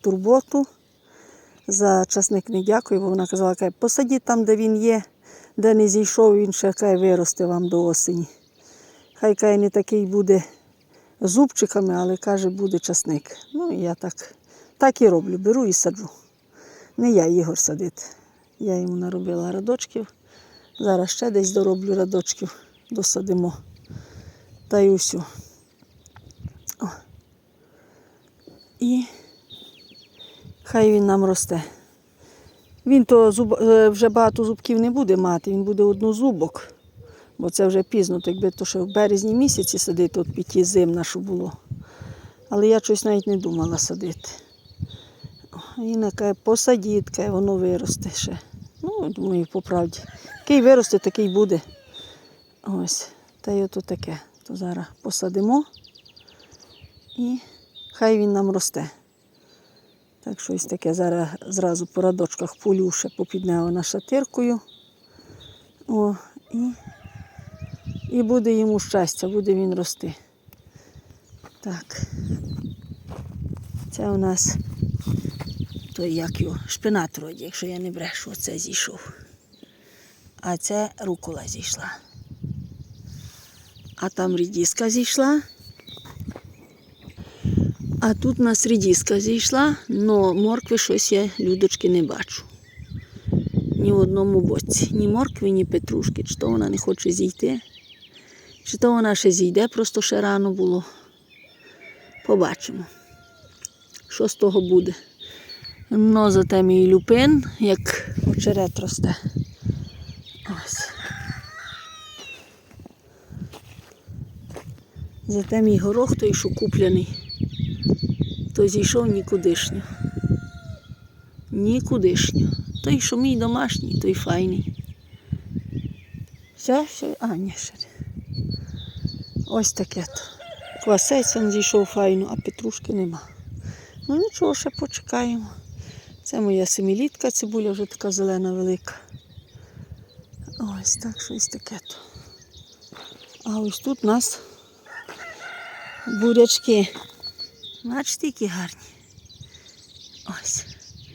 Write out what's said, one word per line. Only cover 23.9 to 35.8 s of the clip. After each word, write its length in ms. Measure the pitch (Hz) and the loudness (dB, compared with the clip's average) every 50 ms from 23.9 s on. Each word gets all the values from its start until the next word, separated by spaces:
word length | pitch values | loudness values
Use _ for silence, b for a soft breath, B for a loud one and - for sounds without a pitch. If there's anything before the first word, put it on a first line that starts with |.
| B B B B B B B B B B B B B B - | B B B B B B B B B B B B B B -6
Та 120 | - 208 202 | 0 2 4
й 100 | 196 196 | 6 6
усю. 340 | 190 180 - - - 180 160 B B B B B B B B B _ _ _ _ _ _ _ - - - - - - - - - - - - - - - | 6 4 0 -2 -4 -6 -8 B B B B B B B B B _ _ _ _ _ _ _ -20 -20 -20 -20 -20 -20 -16 -16 -16 -16 -16 -16 -14 -12 -10
О. 60 | - - - - - _ - - _ _ _ _ _ _ _ b b b b b b b b b b b b b b b _ _ - - - - - _ _ - | -10 -10 -10 -12 -20 _ -20 -20 _ _ _ _ _ _ _ b b b b b b b b b b b b b b b _ _ -20 -20 -20 -20 -20 _ _ -4
І 260 | 247 240 254 254 240 B B B B B B B B - - - - - - - - - - - - _ _ B B B B B B B B _ - | 0 0 0 0 -2 B B B B B B B B -20 -20 -20 -20 -20 -20 -20 -20 -20 -20 -20 -20 _ _ B B B B B B B B _ -8
хай 280 | - - 226 220 214 | -2 2 6 6 6
він 140 | 214 208 202 | 6 6 4
нам 200 | 196 196 196 190 | 4 4 4 4
росте. 380 | 190 185 - - - 175 160 156 B B B B B B B _ _ _ b b b b b b b b b b b b b - | 2 2 0 -2 -2 -2 -4 -4 B B B B B B B _ _ _ b b b b b b b b b b b b b 2
Він 200 | 247 277 262 233 | 6 6 6 8
то 260 | - 247 226 226 214 | 8 8 8 8 8
зуб-, 320 | 202 220 240 208 - - 226 | 6 4 2 0 2 4 6
е, 260 | 226 220 220 220 214 | 8 8 10 8 8
вже 200 | 208 202 233 220 | 6 6 4 4
багато 340 | 208 233 226 220 - 233 220 | 6 6 4 4 4 2 -2
зубків 360 | 220 220 - - - 233 226 | -2 -2 -4 -2 0 2 2
не 120 | 226 240 | 2 2
буде 260 | 240 285 254 185 185 | 2 2 4 4 4
мати, 340 | 185 185 175 175 170 - 202 | 4 4 2 2 0 0 -2
він 120 | 196 196 196 | -2 0 0
буде 200 | 202 208 202 | 0 2 4